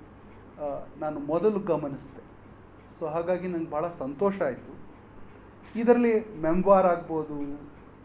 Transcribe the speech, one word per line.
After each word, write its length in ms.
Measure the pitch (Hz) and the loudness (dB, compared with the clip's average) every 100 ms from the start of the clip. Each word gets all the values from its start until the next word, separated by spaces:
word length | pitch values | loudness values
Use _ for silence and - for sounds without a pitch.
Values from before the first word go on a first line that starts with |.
| - - - - - - | -20 -20 -20 -20 -20 -10
ಆ, 240 | 147 139 - 147 | -8 -8 -10 -8
ನಾನು 180 | 156 151 | -6 -4
ಮೊದಲು 400 | 143 156 214 202 | -2 0 2 0
ಗಮನಿಸಿದೆ. 640 | - 151 139 135 - - - - - - - - - - | 0 -2 -2 -8 -12 -18 -20 -20 -20 -20 -20 -20 -20 -8
So 120 | 160 | -4
ಹಾಗಾಗಿ 360 | 160 170 180 185 | -2 0 -2 -2
ನಂಗೆ 220 | 170 160 | -4 -4
ಬಹಳ 180 | 147 170 170 | -2 -4 -4
ಸಂತೋಷ 440 | 135 143 202 196 | -8 0 0 2
ಆಯ್ತು. 340 | 151 123 - - - - - - - - - - - 214 | -2 -4 -10 -16 -18 -20 -20 -20 -18 -20 -20 -20 -12 0
ಇದರಲ್ಲಿ 420 | 233 240 233 220 | 4 6 6 2
ಮೆಮೊರ್ 640 | - 156 160 180 185 190 185 | 0 -4 0 2 6 8 8
ಆಗ್ಬೋದು, 760 | 170 160 160 151 147 143 143 - - - - | 2 -2 -4 -4 -6 -8 -10 -14 -20 -20 -12